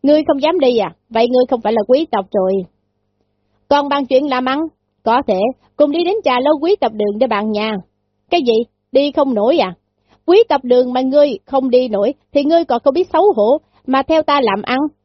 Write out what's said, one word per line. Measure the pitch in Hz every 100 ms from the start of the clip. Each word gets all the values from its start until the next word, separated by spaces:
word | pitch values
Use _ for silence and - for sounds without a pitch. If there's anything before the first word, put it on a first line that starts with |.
Ngươi | 277 302 311
không | 285
dám | 302 349
đi | 262 233
à? | 185 - _
Vậy | 226 240
ngươi | 254 254
không | 247
phải | 214
là | 226 208
quý | 262 320
tộc | 214 190
rồi." | 208 185 196 175 _ _ _ _ _ _ _ _ _ _
"Còn | 285 285
bàn | 285 254
chuyện | 262 294
làm | 254 254
ăn, | 277 320 _ _ _
có | - 240 277
thể | 185 208 - _ -
cùng | 294
đi | 302
đến | 349 427
trà | 320 247
lâu | 277 302
Quý | 320 415
Tộc | 233
Đường | 214 208 208
để | 254
bàn | 208 220
nhà." | 208 220 208 - _ _ _ _
"Cái | 349
gì? | 247 226 240 _ _
Đi | 262 285
không | 294 277
nổi | 220 220 330
à?" | 190 180 _ _ _ _ -
"Quý | 381 466
Tộc | 285
Đường | 247 247 247
mà | 247
ngươi | 262 285 294 233 _
không | 269 262
đi | 247 254
nổi | 202 214 285 _
thì | 285
ngươi | 285 339 330
còn | 240
không | 285
biết | 277 359
xấu | 320 403 233
hổ | 208 302 _ _ -
mà | 269
theo | 277 320
ta | 302 285
làm | 233 196
ăn | - 254 294 _